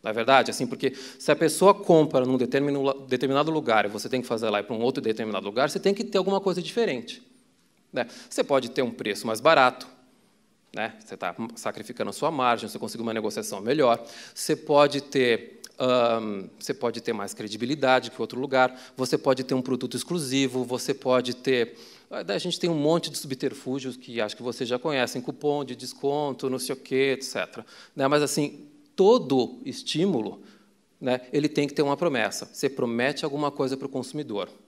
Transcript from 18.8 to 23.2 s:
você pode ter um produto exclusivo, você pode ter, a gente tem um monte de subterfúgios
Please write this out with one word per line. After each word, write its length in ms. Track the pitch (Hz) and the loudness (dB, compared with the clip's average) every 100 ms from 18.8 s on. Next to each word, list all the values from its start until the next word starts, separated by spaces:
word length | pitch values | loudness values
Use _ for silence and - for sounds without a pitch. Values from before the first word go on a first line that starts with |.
| - - | -18 -6
você 220 | 127 135 | 0 2
pode 260 | 143 131 | 2 0
ter 120 | 131 131 | 0 -2
um 60 | |
produto 360 | 127 123 123 123 | 0 -4 -4 -6
exclusivo, 680 | - 175 135 135 135 127 | -4 -4 0 0 0 0
você 300 | 120 123 - | -4 -4 -4
pode 420 | 135 127 127 123 127 | -4 2 2 0 -4
ter, 400 | 139 127 113 - - - _ | 0 2 0 -6 -20 -20 _
a 280 | - 180 - | -10 -4 -4
gente 220 | 180 165 | -2 -2
tem 100 | 175 | -2
um 80 | 160 | 2
monte 320 | 147 165 165 | 2 2 0
de 80 | |
subterfúgios 800 | 143 | -10